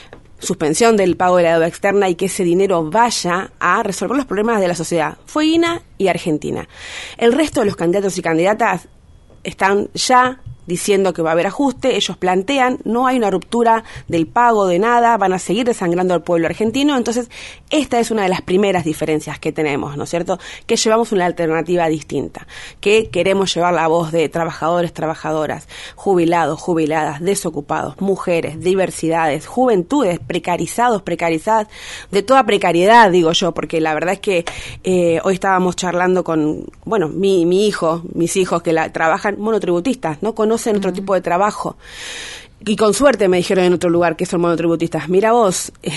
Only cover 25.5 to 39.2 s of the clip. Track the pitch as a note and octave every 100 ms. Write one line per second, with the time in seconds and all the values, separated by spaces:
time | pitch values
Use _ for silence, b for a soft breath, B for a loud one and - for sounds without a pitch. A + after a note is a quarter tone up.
25.5 | C3 - B B B - F3+ E3 E3+ D3+
26.5 | D#3 - E3 D3+ D#3+ D3+ D3 F3 G3 F3
27.5 | D3 D3 D#3 - - G3 F#3+ - E3+ E3
28.5 | D#3+ E3 F#3+ F3 - D#3+ D#3+ D#3+ C#3+ -
29.5 | - B3+ G3 E3+ C#4+ G#3 E3+ - F3 F3+
30.5 | E3 E3 - A#3+ G#3 - E3+ E3+ D#3+ G#3+
31.5 | A3 G#3+ B B B B G3 G3+ C4+ A3
32.5 | G3+ F#3+ E3+ F#3 A#3 G#3 F3 D#3+ E3+ F3
33.5 | - D#3 E3 D#3 D3+ E3 F#3+ G#3 F3+ E3+
34.5 | B B B - F#3 E3+ E3 - F3+ G3
35.5 | F#3 F#3 F3 F#3 F3 F3+ F#3 E3+ D#3+ D3+
36.5 | F3 - - - G#3+ D#3 D#3+ G3 F#3+ E3+
37.5 | F#3 G#3 F#3 E3 E3 F3 - E3+ F#3+ F#3
38.5 | E3+ F3 D#3+ D#3 E3 E3 G3